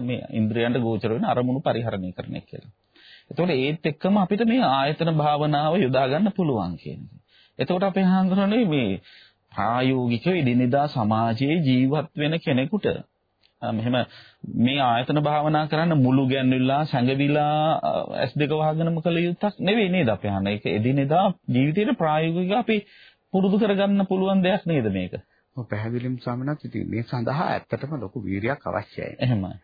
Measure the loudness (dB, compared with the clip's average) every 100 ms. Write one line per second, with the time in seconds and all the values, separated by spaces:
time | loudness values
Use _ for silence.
0 | -6 -6 -6 -2 -2 0 0 0 -2 -2
1 | -2 -2 0 0 0 -2 -2 -2 -2 -4
2 | -6 -10 -10 -10 -12 -18 -18 -20 _ _
3 | -20 -20 -10 -2 0 0 0 -2 -4 -2
4 | 0 2 2 2 2 2 2 2 0 0
5 | 0 2 2 2 2 2 2 2 2 2
6 | 2 2 0 0 0 0 -2 -6 -12 -14
7 | -16 -20 _ _ _ -6 -2 0 0 2
8 | 4 4 2 2 2 2 2 2 0 -4
9 | -8 -20 -20 _ _ -4 -2 2 2 2
10 | 0 0 0 2 2 2 4 2 0 0
11 | 0 2 2 0 0 2 4 4 4 0
12 | -2 -4 -2 -2 0 0 0 -2 -2 -4
13 | -8 _ _ _ _ _ -6 -4 -2 -2
14 | -2 -8 -20 _ -8 0 2 2 2 2
15 | 0 0 0 0 2 0 0 0 2 4
16 | 4 4 2 2 2 2 2 2 0 0
17 | 2 2 2 2 2 2 2 0 0 -2
18 | -4 -4 -4 -2 0 0 0 0 -2 -2
19 | 0 0 -2 -2 -4 -2 0 0 2 2
20 | 0 0 -2 -2 -2 -2 -2 0 0 0
21 | 2 2 2 -2 -2 0 2 0 0 0
22 | 0 0 0 -2 0 -2 0 -2 -4 -16
23 | -20 _ _ 0 2 2 2 2 2 2
24 | 0 0 2 2 2 0 0 0 0 -2
25 | -4 -8 -14 _ _ -12 -8 -6 -4 -6
26 | -6 -6 -6 -6 -6 -8 -8 -8 -6 -6
27 | -6 -4 -4 -2 -2 -4 -6 -8 -6 -8
28 | -10 -8 -6 -4 -4 -4 -6 -6 -8 -10
29 | -12 -4 -2 0 -2 -10